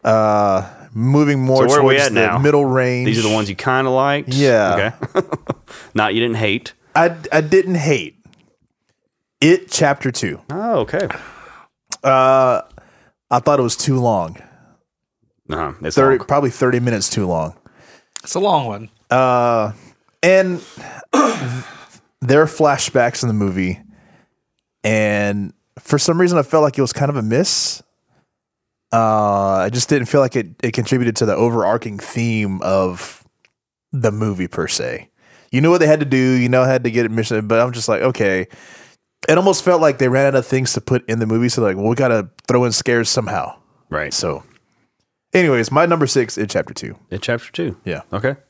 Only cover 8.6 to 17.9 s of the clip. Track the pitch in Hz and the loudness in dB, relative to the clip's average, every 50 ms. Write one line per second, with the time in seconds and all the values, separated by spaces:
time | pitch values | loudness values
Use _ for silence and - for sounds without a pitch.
8.6 | _ _ _ _ _ _ _ _ _ _ _ _ _ _ _ _ 139 156 175 180 | _ _ _ _ _ _ _ _ _ _ _ _ _ _ _ _ 4 4 4 4
9.6 | 185 - - - 165 143 139 - - 135 120 - - 95 73 - - _ 147 180 | 2 -6 -2 0 2 2 0 0 -4 -6 -4 -4 -6 -6 -6 -8 -12 _ -10 -6
10.6 | 208 233 226 156 110 - - 185 202 143 - - - - - - - - - - | -4 -2 -2 -2 -2 -2 -4 -4 -4 -4 -6 -10 -14 -20 -20 -20 -20 -20 -20 -20
11.6 | - _ _ _ _ _ - - - 135 135 131 131 131 135 135 131 127 120 - | -20 _ _ _ _ _ -12 -4 0 2 2 4 4 4 4 4 2 2 0 -2
12.6 | - _ - - _ _ _ _ _ _ _ _ _ _ - 123 120 147 147 135 | -4 _ -20 -20 _ _ _ _ _ _ _ _ _ _ -2 0 2 2 2 2
13.6 | 127 117 - - - 143 135 131 123 120 110 95 85 82 90 - - - _ _ | 2 0 0 -2 0 0 0 2 2 0 0 0 -2 -6 -10 -16 -20 -20 _ _
14.6 | _ _ _ _ _ _ _ _ _ _ _ _ _ _ _ _ _ _ 76 80 | _ _ _ _ _ _ _ _ _ _ _ _ _ _ _ _ _ _ -8 -6
15.6 | 82 73 - - - - - - 135 135 135 127 - - 143 143 143 127 113 - | -6 -8 -8 -8 -8 -2 0 2 4 4 2 0 0 -2 -2 0 0 -2 -2 0
16.6 | - 123 123 123 120 123 117 104 98 - - 113 101 90 87 82 78 80 - _ | 0 0 0 0 0 -2 -2 -2 -4 -4 -4 -4 -2 -2 -2 -4 -4 -6 -10 _
17.6 | _ - _ _ - - | _ -20 _ _ -20 -20